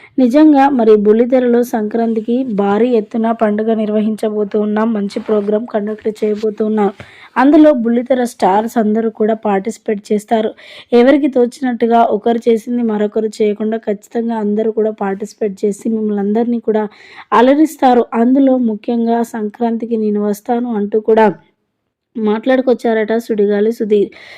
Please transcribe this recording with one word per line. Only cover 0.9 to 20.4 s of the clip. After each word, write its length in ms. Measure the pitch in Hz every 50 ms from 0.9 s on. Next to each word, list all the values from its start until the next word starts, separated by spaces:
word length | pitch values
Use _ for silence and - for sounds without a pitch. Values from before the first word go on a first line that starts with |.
| 214
బుల్లితెరలో 640 | 214 202 214 214 226 254 240 262 254 247 240 233 240 240
సంక్రాంతికి 760 | 240 - 226 208 208 - 233 233 233 226 220 214 - 233 254 269 262 208
భారీ 360 | 190 202 202 202 214 233 254
ఎత్తున 360 | 247 220 208 - - 226 220 226
పండుగ 420 | 233 233 226 208 208 208 220 226 226
నిర్వహించబోతూ 840 | 220 220 208 208 214 208 220 214 202 - 220 208 214 208 202 - 214
ఉన్నాం, 280 | 208 214 208 214 220 233 226
మంచి 260 | 208 202 202 - 233
ప్రోగ్రామ్ 480 | 220 - 214 214 202 202 214 214 240
కండక్ట్ 420 | - - 214 208 214 214 214 - 220 214
చేయబోతూ 480 | - 220 214 208 208 220 220 214 - 220
ఉన్నాం. 260 | 214 214 214 202 202 - - - - - - - - _
అందులో 320 | 233 262 285 302 320 302 302 302
బుల్లితెర 500 | 247 220 233 233 240 247 - 269 254 247
స్టార్స్ 520 | 233 - - - 269 190 208 226 226 -
అందరూ 320 | 240 214 214 214 226 220 226
కూడా 260 | 214 - 214 208 190
పార్టిసిపేట్ 640 | 214 - 208 196 190 190 233 208 - _ - 220 202 -
చేస్తారు. 460 | - 214 208 202 - - 180 190 - - - - - - - - _ 247
ఎవరికి 360 | 240 240 262 294 285 285 285
తోచినట్టుగా 720 | 262 254 240 240 - - 269 254 240 226 240 226 233 233 233 -
ఒకరు 320 | - 202 - 233 233 233 -
చేసింది 400 | 240 226 220 - 247 240 240 233
మరొకరు 460 | 220 208 208 208 208 - 220 214 214 208
చేయకుండా 440 | - 220 208 202 - 220 214 226
ఖచ్చితంగా 580 | 226 - 214 202 202 - _ - 240 233 233 226
అందరూ 340 | 220 208 208 208 214 220 220
కూడా 200 | 214 233 214 220 214
పార్టిసిపేట్ 640 | - 208 196 196 196 214 202 - _ 226 208 196
చేసి 280 | - - 208 202 - - 233
మిమ్మల్ని 320 | 226 220 220 214 208 202
అందరినీ 380 | 196 202 208 226 240 240 240 233
కూడా 240 | - - 214 214 214 208 - - - - - - - _ 196
అలరిస్తారు. 680 | 214 240 262 285 294 311 294 - - 277 254 247 240 220 - -
అందులో 420 | 226 233 247 262 277 277 269 262 254 247
ముఖ్యంగా 540 | 220 214 208 - - 240 233 233 233 233 233 233
సంక్రాంతికి 720 | 233 - 226 214 208 208 - 233 233 233 226 233 226 233
నేను 240 | 220 214 214 208 208 208
వస్తాను 460 | 208 202 -